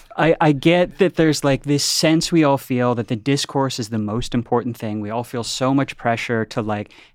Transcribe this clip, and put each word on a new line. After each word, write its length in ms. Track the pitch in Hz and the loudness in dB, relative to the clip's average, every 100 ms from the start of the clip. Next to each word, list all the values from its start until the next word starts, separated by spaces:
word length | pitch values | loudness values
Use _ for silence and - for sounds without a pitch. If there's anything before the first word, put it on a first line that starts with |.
| - - | -12 0
I, 180 | 160 - | 2 4
I 100 | 160 | 4
get 460 | 143 165 175 180 - | 4 4 4 2 2
that 160 | 185 - | 0 2
there's, 280 | 160 143 | 2 2
like, 200 | 143 131 | 0 0
this 200 | 143 143 | 0 0
sense 480 | - - 160 160 - | 0 0 2 2 2
we 120 | 170 | 2
all 140 | 147 135 | 4 2
feel 380 | - 123 123 120 | 0 -2 0 0
that 120 | 113 | -2
the 80 | 113 | -4
discourse 640 | 120 139 - 139 135 - | -2 -2 -2 -2 -2 -4
is 100 | 110 | -6
the 80 | 113 | -4
most 360 | 104 113 - 123 | -4 -4 -4 -4
important 420 | 117 120 120 110 | -2 -2 -2 -6
thing. 220 | 110 107 | -8 -6
We 100 | 104 | -6
all 140 | 117 | -6
feel 200 | 120 120 | -6 -8
so 300 | 113 - 131 | -8 -4 0
much 220 | 139 135 - | 0 -2 -4
pressure 480 | 120 117 - 113 107 | -2 -2 -2 -2 -2
to, 160 | - | -4
like, 300 | 107 104 104 - - | -4 -6 -8 -16 -20